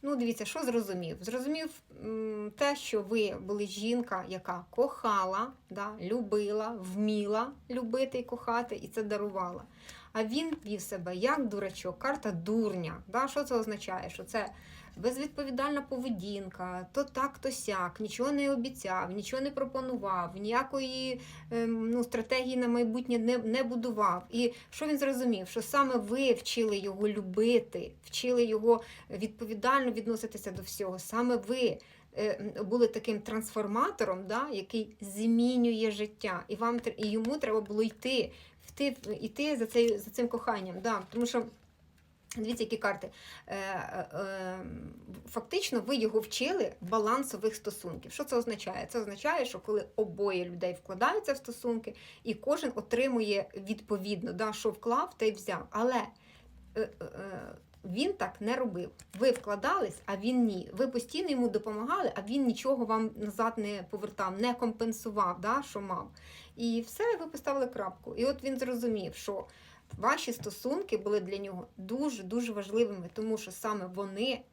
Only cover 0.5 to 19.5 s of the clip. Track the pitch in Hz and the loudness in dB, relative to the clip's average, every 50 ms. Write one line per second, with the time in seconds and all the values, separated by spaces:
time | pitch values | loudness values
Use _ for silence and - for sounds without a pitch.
0.5 | - 320 311 247 233 233 214 196 190 180 175 165 160 - 180 214 220 254 254 285 | -4 -2 0 2 2 2 2 0 -4 -4 -4 -6 -6 -6 -6 -4 -4 -2 -2 -2
1.5 | 311 320 320 320 - - _ _ - - - 214 220 220 220 220 214 214 208 208 | -2 -2 -2 -6 -8 -12 _ _ -16 -10 -8 -6 -4 -2 -2 -4 -4 -4 -6 -8
2.5 | 208 - 285 285 285 285 - - - 214 196 185 220 226 214 196 - - 185 185 | -2 2 2 2 2 0 -2 -2 -2 -2 0 2 2 2 2 2 0 -4 -4 -4
3.5 | 202 208 208 196 - 202 208 226 240 247 233 - 196 185 180 180 185 185 - - | -2 -2 -2 -4 -4 -4 0 0 0 0 0 -2 -4 -4 -4 -4 -8 -8 -4 -6
4.5 | 180 180 180 - - - 254 277 - - - 233 208 196 185 185 190 196 226 262 | -6 -6 -6 -6 0 2 2 2 2 0 0 2 4 4 2 2 0 0 -2 -2
5.5 | 269 - _ _ 190 196 202 214 214 226 170 180 220 254 233 202 208 208 208 202 | -6 -14 _ _ -8 -6 -6 -6 -6 -6 -4 -2 -2 -2 0 0 0 2 2 2
6.5 | 214 214 214 220 240 214 185 185 185 202 214 214 214 214 208 202 214 220 233 269 | 0 0 -2 -2 -4 -6 -8 -6 -2 0 2 2 2 2 2 2 2 0 0 -2
7.5 | 285 - - - 247 247 247 226 226 262 269 262 262 254 240 - 247 240 - - | -4 -12 -10 -6 -4 -4 -2 0 2 2 0 2 0 -4 -4 -4 -6 -6 -2 0
8.5 | 233 233 240 240 214 - - - - 226 214 208 208 208 208 208 190 190 185 180 | 0 0 0 -2 -6 -8 -8 -6 -4 -4 -2 0 0 0 0 -2 -2 -2 -2 -2
9.5 | 175 185 - - - - - - - - - - - 220 220 214 233 285 320 330 | -4 -8 -12 -16 -20 -20 -20 -18 -18 -18 -20 -8 -2 -2 0 2 2 0 0 0
10.5 | 302 302 - 214 208 196 185 - 202 190 175 180 180 180 202 262 294 311 269 220 | -2 -4 -4 -6 -6 -4 -4 -6 -6 -6 -4 -4 -2 0 2 2 4 4 2 0
11.5 | 202 202 196 190 180 - - 180 180 - - - 285 294 - 214 190 165 165 190 | 0 -2 -2 -4 -4 -4 -6 -6 -6 -2 0 0 0 0 0 -2 -2 -2 0 2
12.5 | 214 226 220 208 190 180 170 156 165 - - - 185 233 262 277 269 294 285 285 | 4 4 4 4 2 0 -2 -4 -6 -8 -12 -2 0 0 0 2 2 0 0 2
13.5 | 262 233 220 214 214 202 - - 190 - - 175 - - 240 - - 226 202 - | 2 0 2 0 -4 -6 -4 -6 -6 -4 -6 -8 -10 -12 -12 -4 -2 -2 -2 -2
14.5 | - - - - - - - - - - 175 240 254 262 285 294 - - 285 269 | -6 -14 -18 -18 -18 -18 -18 -18 -14 -2 0 0 0 0 -4 -6 -4 -4 -4 -2
15.5 | 254 247 269 285 294 285 277 - 269 247 247 262 233 185 180 202 202 196 196 190 | 0 0 0 2 2 0 -2 -2 -4 -4 -2 -2 -2 -2 -4 -4 -6 -6 -6 -8
16.5 | - - 180 180 180 180 185 - - 277 285 277 - 262 262 277 269 - - 269 | -8 -8 -8 -6 -6 -6 -8 -4 0 0 0 0 0 0 0 0 -2 -4 -4 -4
17.5 | 247 - - - 202 190 180 175 175 - 220 208 - - 240 277 294 285 277 277 | -4 -2 -4 -2 0 0 0 -2 -2 -4 -6 -6 -2 0 0 2 2 2 4 4
18.5 | 277 247 233 269 262 - - 196 185 185 185 180 185 208 202 - - 262 269 285 | 2 2 0 -4 -6 -6 -4 -2 -2 0 0 -2 -4 -4 -4 -2 -2 -2 -2 -2